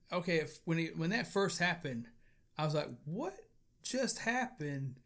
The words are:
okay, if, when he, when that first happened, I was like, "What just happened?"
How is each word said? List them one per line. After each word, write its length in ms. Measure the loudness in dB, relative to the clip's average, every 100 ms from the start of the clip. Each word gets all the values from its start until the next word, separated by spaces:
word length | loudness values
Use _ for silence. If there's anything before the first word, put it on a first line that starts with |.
| -4
okay, 260 | -2 2 2
if, 200 | 2 -4
when 140 | 0 2
he, 80 | 0
when 240 | 0 0
that 180 | 0 2
first 320 | 2 2 4
happened, 480 | 2 2 -2 -4 -6 -14 -20 _ _ -2
I 60 |
was 100 | 2
like, 140 | 2 0 -6
"What 320 | -6 -4 -4 -8 -18 _ _ _
just 340 | -4 0 0 0
happened?" 800 | 0 0 -2 -4 -4 -4 -4 -8